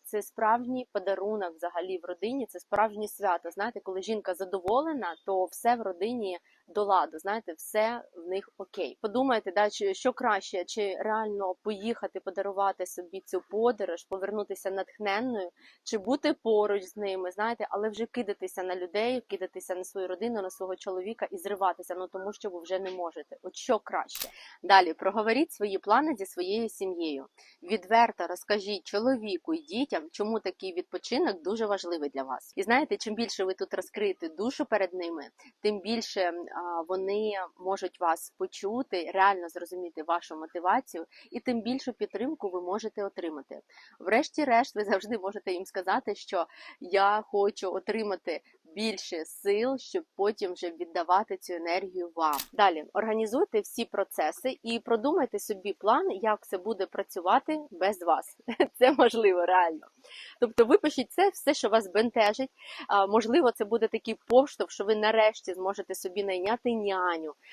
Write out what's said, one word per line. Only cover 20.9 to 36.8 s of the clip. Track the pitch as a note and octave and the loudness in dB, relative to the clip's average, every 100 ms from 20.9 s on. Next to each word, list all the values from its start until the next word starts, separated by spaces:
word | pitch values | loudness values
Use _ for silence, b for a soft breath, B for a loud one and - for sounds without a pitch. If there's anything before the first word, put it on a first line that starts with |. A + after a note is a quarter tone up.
| F#3 F#3 A3+ G#3 | -6 -6 -6 -6
і | F#3+ | -6
зриватися, | F#3 G3+ F#3+ F3 F3 F3+ | -6 0 0 0 -6 -8
ну, | F#3 | -8
тому | F#3+ F#3+ | -8 -8
що | G#3 G#3 | -8 -8
ви | F3 | -8
вже | E3 F#3 | -4 -4
не | F#3+ | -4
можете. | F#3 E3+ D#3+ - - | -6 -6 -8 -14 -14
От | F3+ - | -14 -6
що | - A3 | 0 0
краще? | - F#3+ - - - B B B | 0 -6 -6 -8 -10 B B B
Далі, | F3 G3 F3+ | 6 8 6
проговоріть | D#3 F#3+ G#3 G#3+ A#3 D#4+ | 2 -2 0 2 2 0
свої | - G#3 F#3+ | -2 -4 -2
плани | - A3+ D#4 A#3 | 2 4 4 -2
зі | F#3+ | -6
своєю | - F3+ G#3+ A3+ | -6 -2 -2 -2
сім'єю. | - F#3+ F3 D#3+ C#3 C3+ _ b b | -4 -6 -4 -4 -4 -8 _ b b
Відверто | F3 G#3 F3+ A3+ A#3 - E3+ | -4 -4 2 4 4 2 -6
розкажіть | F3+ - G#3 G3 G3+ | -6 -2 -2 -2 -6
чоловіку | - G3+ A#3 C4 G#3+ F3+ - | -4 0 2 0 -2 -4 -2
і | D#3+ | -4
дітям, | D3+ G3+ C#4+ F3+ D#3 | -4 -4 -2 -4 -4
чому | - G#3 A3 | -4 -2 -2
такий | F#3 - F#3+ | -2 -6 -6
відпочинок | F3 F3+ F3+ - B3+ D#4+ E4+ | -6 -6 -8 -2 0 0 0
дуже | A#3 A3+ A3 | -4 -2 0
важливий | G3 F3 E3+ D3 | -2 -2 -4 -4
для | C3+ | -4
вас. | C3+ - - - | -6 -8 -8 -4
І | |
знаєте, | G3+ A#3+ D4+ G3+ | 2 2 2 -2
чим | A3 | -4
більше | A3 A3+ - | -4 -4 -2
ви | F#3+ | -2
тут | F#3 F#3+ | -2 -4
розкриєте | F#3 F#3 - G3+ F#3 E3 | -6 -6 -2 -2 -2 -6
душу | D#3+ A3 - | -4 -4 -2
перед | D4+ G#3+ F#3 | 0 0 0
ними, | F#3 E3+ E3 C3 _ C4 _ | -4 -6 -8 -12 _ -20 _
тим | G#3 G#3 | -2 -2
більше, | F#3 A#3 A3 G3+ F3+ E3+ E3+ - | -2 -4 -2 0 0 -2 -8 -8
а, | F3 E3+ | -6 -4